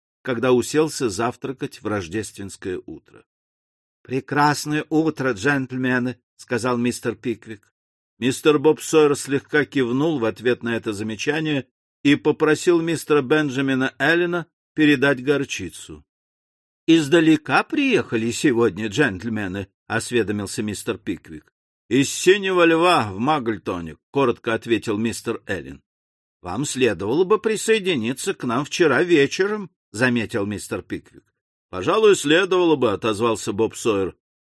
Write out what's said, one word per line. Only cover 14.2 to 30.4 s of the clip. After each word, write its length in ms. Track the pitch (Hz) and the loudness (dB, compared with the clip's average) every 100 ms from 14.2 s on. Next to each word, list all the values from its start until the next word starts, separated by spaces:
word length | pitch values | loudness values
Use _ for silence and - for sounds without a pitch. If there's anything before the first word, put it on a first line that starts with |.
| 175 175 160 _ _ | 0 -2 -8 _ _
передать 480 | - 151 143 139 127 | 2 4 4 2 0
горчицу. 800 | 127 143 139 - 90 - - 78 _ _ _ _ _ _ _ _ - | 0 -2 -2 -8 -10 -12 -18 -20 _ _ _ _ _ _ _ _ 2
"Издалека 760 | 165 143 170 160 156 - 147 | 4 6 4 6 4 2 0
приехали 680 | 214 302 277 202 117 120 113 | 0 -2 0 0 0 -2 -4
сегодня, 580 | 113 156 113 117 87 110 | 0 2 4 2 0 -4
джентльмены?" 800 | 101 143 92 117 110 98 95 95 _ - | 0 0 -2 -6 -6 -6 -8 -10 _ -6
осведомился 760 | 110 - 120 101 104 98 - | -6 -2 0 0 -2 -6 -6
мистер 360 | 107 98 - 104 | -6 -6 -6 -8
Пиквик. 540 | - 87 - 78 - _ _ _ _ | -8 -10 -10 -20 -20 _ _ _ _
"Из 240 | 131 135 | 0 0
Синего 520 | - 180 202 190 180 | 0 2 2 2 2
Льва 480 | 170 165 175 165 110 | 4 4 4 4 0
в 60 | 95 | -2
Магльтоне", 800 | 123 156 117 107 - 90 82 78 _ | 0 0 -2 -6 -6 -8 -8 -14 _
коротко 440 | 139 131 - - | 0 0 0 -2
ответил 420 | 113 117 110 110 104 | -4 0 -2 0 -2
мистер 460 | 117 104 - 107 - | -2 -4 -6 -8 -6
Эллен. 360 | 95 67 69 _ _ _ _ _ _ | -8 -8 -16 _ _ _ _ _ _
"Вам 240 | 90 95 | -8 -6
следовало 600 | 143 127 127 95 101 139 | -6 0 0 0 -2 0
бы 140 | 185 208 | 2 0
присоединиться 960 | 220 220 - 220 185 160 110 135 - | 0 -4 0 0 0 -2 -2 -4 -6
к 100 | 190 | -6
нам 200 | 131 117 | -4 -4
вчера 380 | 143 - 165 127 | -4 0 2 2
вечером", 680 | 175 170 139 - 190 214 190 _ _ | 4 4 2 0 -2 -2 -10 _ _
заметил 540 | 104 127 120 107 117 | -2 0 0 -2 -4